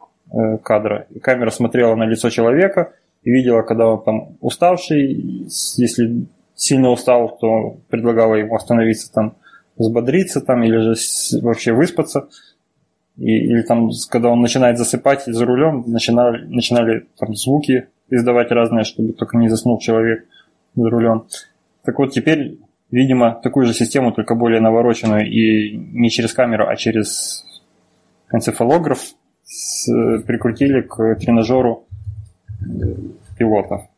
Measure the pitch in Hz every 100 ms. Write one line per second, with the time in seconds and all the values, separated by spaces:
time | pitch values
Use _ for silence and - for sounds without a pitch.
0 | - _ _ 113 110 110 - 110 107 104
1 | - - - 123 117 - 117 123 117 113
2 | 113 113 120 117 117 135 190 - 170 _
3 | _ _ - 127 123 117 110 113 113 110
4 | - 110 - - 127 - 175 180 - 151
5 | 139 127 - - - - - - 120 -
6 | 117 117 - _ _ - - 135 131 120
7 | - 123 117 - 113 113 110 - - 117
8 | 117 113 113 110 107 113 - 120 113 110
9 | - - 110 - _ - _ - 113 117
10 | 120 165 185 147 - 123 113 113 113 113
11 | - - - 120 117 110 - 113 170 -
12 | 156 143 - - _ _ _ _ _ _
13 | _ - 123 113 - 117 117 120 113 117
14 | - 120 120 120 120 135 123 120 117 123
15 | 139 135 - 113 120 123 156 147 117 117
16 | - 117 123 117 - 120 117 120 113 113
17 | - - 107 104 123 143 143 127 - _
18 | - 127 120 120 120 117 117 113 107 -
19 | 110 - 113 120 117 110 127 113 - 113
20 | 113 113 - _ _ _ _ - 117 120
21 | 113 113 110 - - _ _ _ - -
22 | 139 - 151 160 131 - _ _ - 123
23 | 135 127 117 117 131 143 123 113 117 143
24 | 123 110 104 117 117 113 113 113 120 110
25 | 110 107 107 110 110 110 107 107 - 117
26 | 120 - 113 - 123 110 104 - - 110
27 | 104 - - - - - _ _ _ _
28 | _ _ - 117 - 113 120 165 156 131
29 | - - _ _ - - - - - 117
30 | 117 113 - 117 120 110 139 135 117 -
31 | 113 107 - 117 113 127 120 113 - -
32 | - - - _ - - - 87 - 90
33 | - - - - 117 107 95 98 -